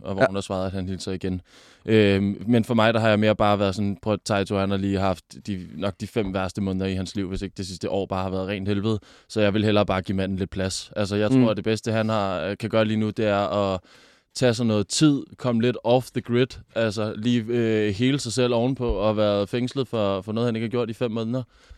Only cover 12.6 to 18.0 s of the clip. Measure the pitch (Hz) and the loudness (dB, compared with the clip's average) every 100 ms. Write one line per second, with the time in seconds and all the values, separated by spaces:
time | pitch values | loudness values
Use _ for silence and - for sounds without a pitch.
12.6 | 110 110 110 110 107 101 107 101 95 101 | -2 2 2 2 -2 0 0 2 2 2
13.6 | 98 92 _ - - _ _ - 127 113 | 0 -2 _ -20 -20 _ _ 0 0 2
14.6 | 117 107 98 - 156 139 - - 127 117 | 2 0 0 4 4 4 -2 -6 -2 2
15.6 | 120 120 117 127 123 127 - 120 127 - | 2 0 2 2 2 -8 -2 0 0 -2
16.6 | - 110 113 104 107 98 113 120 110 120 | -10 -2 -2 0 -4 -2 0 0 0 0
17.6 | 113 110 107 95 | 2 2 0 2